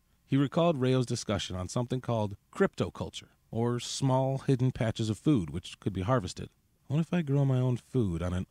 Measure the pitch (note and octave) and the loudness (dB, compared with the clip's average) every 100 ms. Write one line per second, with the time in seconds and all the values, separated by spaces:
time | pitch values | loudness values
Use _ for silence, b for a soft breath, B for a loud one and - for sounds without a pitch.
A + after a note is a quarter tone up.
0 | _ _ _ C3+ C#3+ - E3+ C#3+ B2+ C3 | _ _ _ 0 2 2 2 2 2 2
1 | A#2+ A#2+ - G2+ - F2+ F2+ B2 A#2+ C3 | 2 -4 -2 -2 -2 -6 -4 -4 -2 -4
2 | - A#2 G#2 G#2 _ - F#3+ - F#2 - | 0 0 -2 -6 _ 0 0 0 -4 -4
3 | F2+ - - _ _ A2 A#2+ A#2+ - - | -10 -10 -18 _ _ -2 -2 -2 -6 -2
4 | C3+ C3 C3+ C3+ - C3 C3 - A2+ - | 2 2 0 -2 0 2 2 0 -2 0
5 | A2 G2+ D#3 C#3 D#2+ E2+ - - B2+ F#2+ | -2 0 2 2 2 -6 -10 -8 -4 -2
6 | F#2 B2+ F#2 - - _ _ _ _ C#3+ | 2 0 0 -8 -12 _ _ _ _ -2
7 | E3 F3 D3 C#3 C#3 B2+ B2+ A#2+ - C3 | 0 -2 0 2 2 2 2 -2 -2 0
8 | G#2 E2 F2+ F2+ - | 0 0 -2 -2 0